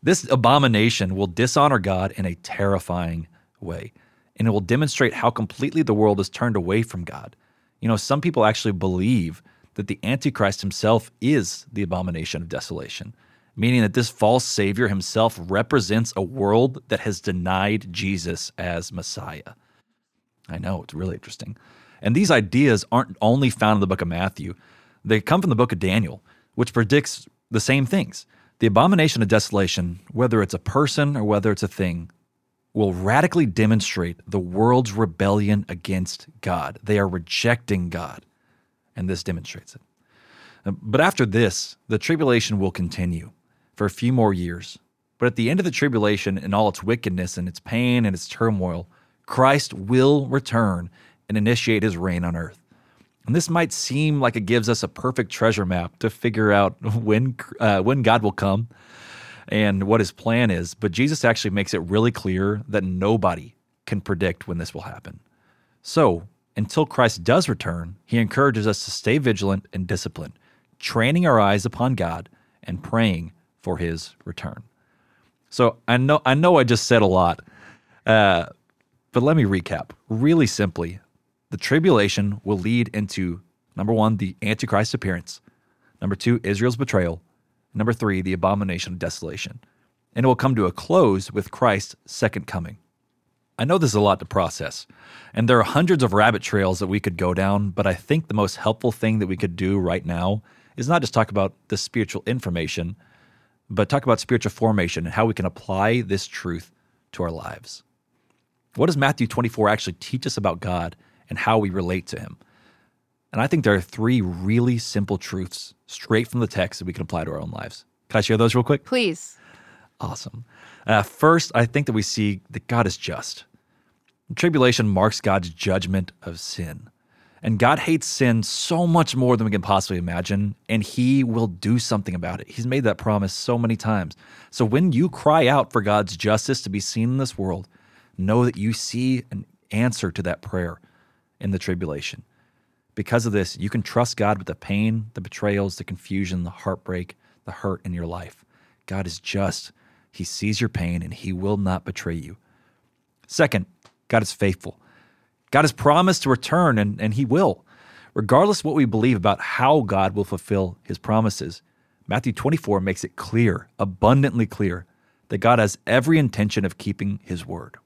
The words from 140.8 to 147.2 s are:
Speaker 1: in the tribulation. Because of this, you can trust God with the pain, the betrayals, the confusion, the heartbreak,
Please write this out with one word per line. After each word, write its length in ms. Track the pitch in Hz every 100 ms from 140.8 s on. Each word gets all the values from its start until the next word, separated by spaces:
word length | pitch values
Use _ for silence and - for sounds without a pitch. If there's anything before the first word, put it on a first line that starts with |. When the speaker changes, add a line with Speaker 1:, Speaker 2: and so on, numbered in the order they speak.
| _ _ _ _ _ _
Speaker 1:
in 120 | 98
the 80 | 95
tribulation. 640 | - 90 87 73 - - - _ _ _ _ _ _ -
Because 300 | - 120 117
of 60 |
this, 260 | 101 92 -
you 120 | 101
can 140 | 120
trust 340 | - - 120 -
God 220 | 104 104
with 80 | 90
the 80 | -
pain, 560 | - 101 110 110 110
the 80 | -
betrayals, 560 | 92 - 104 101 98 90
the 60 |
confusion, 600 | - 92 - 95 95 92
the 60 | 85
heartbreak, 640 | - - 92 - 90 87 -